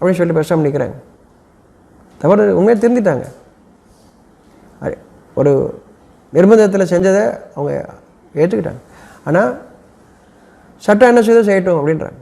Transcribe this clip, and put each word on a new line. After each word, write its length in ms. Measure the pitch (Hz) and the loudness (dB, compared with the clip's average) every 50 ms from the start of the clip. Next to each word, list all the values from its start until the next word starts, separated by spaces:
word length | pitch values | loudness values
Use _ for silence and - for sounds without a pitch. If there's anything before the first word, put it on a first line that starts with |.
அப்படின்னு 320 | 170 180 185 170 175 170 165 | -2 -2 0 0 -2 -2 -2
சொல்லி 0 | |
பேசாம 380 | 156 151 - 175 160 151 143 | -2 -2 -2 -2 -2 0 -2
நிக்கிறாங்க. 220 | 139 139 123 - - - - _ _ _ _ _ _ _ _ _ _ _ _ _ _ _ _ _ _ _ _ _ _ - | -2 -4 -6 -6 -10 -16 -20 _ _ _ _ _ _ _ _ _ _ _ _ _ _ _ _ _ _ _ _ _ _ -4
தவறு 400 | - 156 202 208 214 202 185 170 | 0 2 2 2 2 2 2 2
உண்மையை 320 | 185 220 240 208 226 233 | 2 2 2 2 2 0
திருந்திட்டாங்க. 360 | 247 247 208 185 143 123 127 - - - - _ _ _ _ _ _ _ _ _ _ _ _ _ _ _ _ _ _ _ _ _ _ _ _ - - - | 0 0 0 0 -2 -2 -6 -10 -16 -20 -20 _ _ _ _ _ _ _ _ _ _ _ _ _ _ _ _ _ _ _ _ _ _ _ _ -20 -18 -12
அது 180 | - - - - - - - - - _ - | -10 -10 -10 -10 -14 -20 -20 -20 -20 _ -4
ஒரு 460 | 131 135 147 139 135 135 127 - - - _ _ _ _ _ _ _ _ _ - | -2 0 2 2 0 -2 -4 -8 -12 -20 _ _ _ _ _ _ _ _ _ 0
நிர்பந்தத்துல 500 | 160 180 196 226 220 214 196 190 190 190 | 2 4 4 6 4 4 2 0 -2 -2
செஞ்சதை 560 | 160 175 175 185 190 190 202 214 233 - - - - - | 0 0 0 0 2 2 0 0 -2 -4 -8 -12 -16 -12
அவங்க 300 | 147 143 143 143 143 - - - - - _ _ _ _ _ - | -8 -8 -6 -6 -8 -10 -12 -16 -20 -20 _ _ _ _ _ -4
ஏத்துக்கிட்டாங்க. 440 | 143 156 185 220 214 165 - 104 123 - - - - - - - - - | -2 -2 0 0 -2 -6 -6 -10 -14 -18 -20 -20 -20 -20 -20 -20 -14 -6
ஆனா, 260 | 135 156 180 - 123 - - - - - - _ _ _ _ _ _ _ _ _ _ _ _ _ _ _ _ _ _ _ _ | -2 0 0 0 -2 -4 -8 -14 -20 -20 -20 _ _ _ _ _ _ _ _ _ _ _ _ _ _ _ _ _ _ _ _
"சட்டம் 380 | - - 208 208 254 247 240 | -2 0 2 4 4 4 4
என்ன 60 | 240 | 4
செய்தோ 220 | 220 226 226 233 220 | 4 4 4 2 2
செய்யட்டும்" 360 | 208 196 190 180 185 175 156 | 2 0 0 0 0 -2 -2
அப்படின்றாங்க. 340 | 143 151 160 156 - - - - | 0 -2 -4 -4 -6 -10 -14 -18